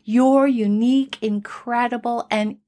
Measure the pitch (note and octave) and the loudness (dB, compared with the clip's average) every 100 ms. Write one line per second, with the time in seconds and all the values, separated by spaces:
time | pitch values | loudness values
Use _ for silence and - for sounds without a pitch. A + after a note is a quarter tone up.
0 | - A3+ C4 C4+ C#4 A#3+ G#3 G#3 A#3 C4+ | -2 2 4 4 4 2 0 2 2 2
1 | C4+ - A3 G#3 G#3 - - A#3+ A#3+ A#3+ | 0 -4 -4 -4 -8 -14 -6 -2 -2 -4
2 | A#3+ A#3 - G#3+ G#3+ - | -4 -6 -4 -4 -4 -6